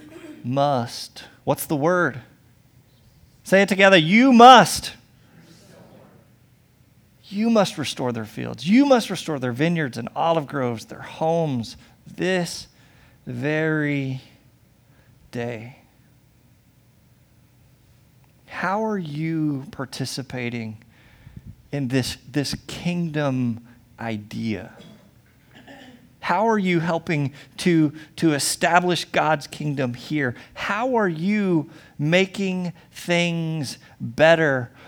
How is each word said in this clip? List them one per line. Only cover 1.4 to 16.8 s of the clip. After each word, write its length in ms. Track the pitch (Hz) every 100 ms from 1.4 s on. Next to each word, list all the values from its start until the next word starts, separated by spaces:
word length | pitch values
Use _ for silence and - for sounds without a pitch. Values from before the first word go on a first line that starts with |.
| -
what's 200 | 147 -
the 100 | 151
word? 460 | 156 180 156 120 - _ _ _ _ _ _ _ _ _ _ _
Say 200 | - 190
it 60 | 196
together. 280 | 190 196 190
"You 340 | 156 214 269
must." 600 | 233 240 247 - - - - _ _ _ - - - - - - - - - _ _ _ _ _ _ _ _ _ _
You 260 | - 196 233
must 300 | 226 190 -
restore 320 | 131 - 127
their 120 | 113
fields. 460 | 107 - 117 120 139
You 160 | 233 277
must 240 | 247 214
restore 300 | 180 - 143
their 120 | 123
vineyards 460 | 120 160 170 139 117
and 120 | 117 143
olive 300 | 160 165 135
groves, 400 | 147 123 113 -
their 160 | -
homes, 720 | - - 160 165 160 123 110 - - _ -
this 640 | - 175 185 170 - - _ _ _ - _ -
very 960 | 123 139 156 160 156 147 143 135 131 - - _ _ _ _ _ _ _ _ _
day. 460 | 123 120 117 120 - _ _ _ _ _ _ _ _ _ _